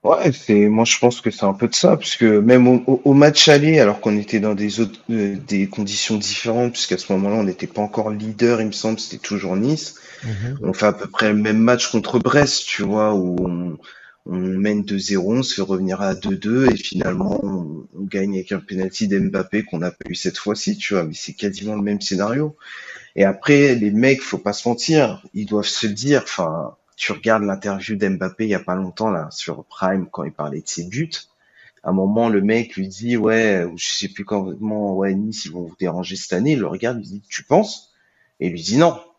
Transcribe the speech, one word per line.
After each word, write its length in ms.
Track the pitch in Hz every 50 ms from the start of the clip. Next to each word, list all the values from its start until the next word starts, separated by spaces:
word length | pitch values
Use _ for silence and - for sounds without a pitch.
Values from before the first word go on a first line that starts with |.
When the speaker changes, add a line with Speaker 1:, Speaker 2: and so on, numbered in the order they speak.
| -
Speaker 1:
Ouais, 280 | 104 156 - - 165
c'est, 380 | 127 - - - 107 104 104 107
moi 160 | 107 110 117
je 140 | 117 - -
pense 200 | - 120 120 -
que 120 | - 117
c'est 140 | 104 - -
un 100 | 98 98
peu 120 | 98 123
de 60 | 117 -
ça, 240 | - - - -
parce 180 | - - - -
que 220 | - 120 110 107
même 300 | 104 104 117 127 127 123
au, 160 | 123 127 120 123
au, 160 | - 135 123 -
au 80 | 143 139
match 340 | 139 147 151 151 - -
aller, 320 | 156 147 143 147 156 160 151
alors 220 | 120 101 104 -
qu'on 140 | - 110 104
était 220 | 104 104 - - 107
dans 140 | 101 107 104
des 260 | 98 104 104 98 107
autres, 200 | 113 98 - - _ -
euh, 260 | 117 110 101 101 101 92 73
des 200 | - 104 98 98
conditions 500 | 98 - - 104 98 101 - - - 113
différentes, 560 | 104 101 - - - - 117 110 120 123 123 120
puisqu'à 260 | - - - - 90
ce 120 | - - 98
moment-là 240 | 95 98 101 104
on 60 | 113 104
n'était 220 | 95 90 - 98
pas 160 | 87 - 104
encore 300 | 104 104 - 117 107 107
leader, 500 | 107 104 107 110 107 107 120 117 120 110
il 60 | 110
me 40 | 104
semble, 280 | 101 - - 110 113 107
c'était 180 | - - -
toujours 380 | - - - 104 98 92 90 92
Nice. 400 | 98 110 135 156 156 - - - - - - - - -
Speaker 2:
Mhm. 360 | 117 107 98 110 120 135 143
Speaker 1:
On 120 | 110 - 92
fait 120 | - 107
à 80 | 104 98
peu 140 | - 101
près 220 | 98 - - 113 107
le 100 | 104 104
même 180 | 104 110 107
match 340 | 110 113 120 123 120 - -
contre 280 | - 110 104 - - 120
Brest, 460 | - 127 131 147 143 135 - - -
tu 160 | - - - 101
vois, 320 | 95 104 107 107 107 107
où 200 | 98 90 90 90 90
on, 400 | 92 87 87 87 87 87 78 76 - - - - - - _ _ _
on 100 | - 87
mène 460 | 92 92 92 92 95 101 107 104 104 98
deux 160 | 104 104 98
zéro, 340 | 95 - 101 95 87 101 113
on 80 | 127
se 140 | 131 - -
fait 80 | - 95
revenir 380 | 92 95 92 95 92 92 92
à 120 | 101 95 95
deux 240 | 92 - 104 98
deux, 320 | 90 - 104 113 127 135 123
et 80 | 110
finalement 680 | - - - - 92 - 95 92 90 95 101 - - -
on, 440 | 101 98 90 85 73 78 78 - - _
on 60 | 80 101
gagne 320 | 95 - 98 98 101 98
avec 160 | 95 92 -
un 80 | 104 92
penalty 480 | - - 98 92 95 95 - - 110
d'Mbappé 560 | 98 101 98 90 95 98 98 95 - - 104 104
qu'on 160 | - - 82
n'a 100 | 85 90
pas 180 | - _ -
eu 60 | - 87
cette 240 | - - - -
fois-ci, 400 | - - 104 110 - - 196 208
tu 160 | 202 - - 101
vois, 120 | 92 85
mais 100 | 80 -
c'est 180 | - - - -
quasiment 400 | - 107 101 95 92 98 107 107
le 80 | 104
même 180 | 101 104 104 101
scénario. 560 | - - 101 90 101 107 120 143 156 151 147 _ - - - - - - - - - - _
Et 100 | - 98
après, 480 | 98 95 - - - 147 143 143 143 123
les 160 | 120 104 104
mecs, 320 | 101 110 123 135 135 131
faut 160 | - - -
pas 160 | 90 - 101 101
se 160 | - - 120
mentir, 540 | 117 120 - - 160 156 135 110 98 98 _ - -
ils 140 | 98 107
doivent 180 | 98 104 104 101
se 220 | - - - -
dire, 340 | 107 101 104 123 143 147 127 -
enfin, 520 | - - - 90 80 80 85 71 - - _ _ _ _
tu 140 | - - -
regardes 320 | 101 80 - 110 110 110 104
l'interview 540 | 101 95 95 - 104 98 95 92 - 110
d'Mbappé 480 | 98 104 95 95 82 92 92 - - 110
il 40 | 107
y 40 | 98
a 40 | 90
pas 160 | - - 90
longtemps, 360 | 95 95 90 87 - 110 110
là, 160 | 95 82 78 78
sur 360 | - - - - 76 - 76
Prime, 420 | _ - - 95 92 95 98 87 -
quand 140 | - - 76
il 80 | 76
parlait 300 | - - 76 76 71 80
de 60 | -
ses 180 | - - 85 85
buts. 260 | 90 98 131 165 160 - - - _ _ _ _ _ _ _ - - _ _ -
À 60 | -
un 20 |
moment, 380 | 92 95 95 98 104 113 117 117
le 120 | 107 98
mec 360 | 98 104 113 117 117 113 -
lui 100 | 95 95
dit, 300 | 95 95 95 113 120 123
ouais, 480 | 113 104 110 110 113 113 107 98 92 87
ou 120 | 87 82
je 120 | 85 - -
sais 180 | - - 101
plus 160 | 98 - - 101
comment, 720 | - 107 101 95 95 85 - 107 107 107 104 104 101 92
ouais, 180 | 95 98 98 95
Nice, 300 | 98 104 110 107 107 -
ils 80 | 80
vont 120 | 80 87 87
vous 120 | 80 -
déranger 380 | _ 95 87 82 90 90 90 95
cette 160 | 95 - -
année. 220 | 92 90 113 147 156
Il 60 | 127
le 80 | 98
regarde, 320 | 71 90 95 113 117 127 113
il 20 | 101
dit, 180 | 82 95 101 _
tu 160 | _ - - -
penses ? 480 | _ 143 147 160 156 - - _ _ _ _ _ _ _ _ _ _ _ _
Et 80 | -
il 60 | 90 85
lui 80 | 85
dit 160 | 82 92 107
non. 200 | 135 170 170 - - - _ _